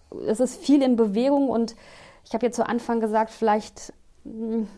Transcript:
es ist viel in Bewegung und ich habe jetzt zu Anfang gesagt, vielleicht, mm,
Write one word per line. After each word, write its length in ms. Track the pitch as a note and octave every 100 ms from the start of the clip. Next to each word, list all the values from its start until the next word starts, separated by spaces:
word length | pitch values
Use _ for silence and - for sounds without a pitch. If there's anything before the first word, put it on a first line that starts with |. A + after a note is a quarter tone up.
| _ - -
es 120 | G#3+
ist 240 | B3+ -
viel 200 | - C#4+
in 120 | C4 A#3
Bewegung 540 | A3 G3 C4 C#4+ C4+
und 260 | A3+ A3+ - - - - -
ich 120 | - A3+
habe 100 | A#3+
jetzt 100 | -
zu 120 | -
Anfang 320 | A#3 - A#3
gesagt, 320 | A3 G#3+ A3
vielleicht, 600 | - A3 G#3+ - - - - - -
mm, 400 | - A3 A3+ A3+ G#3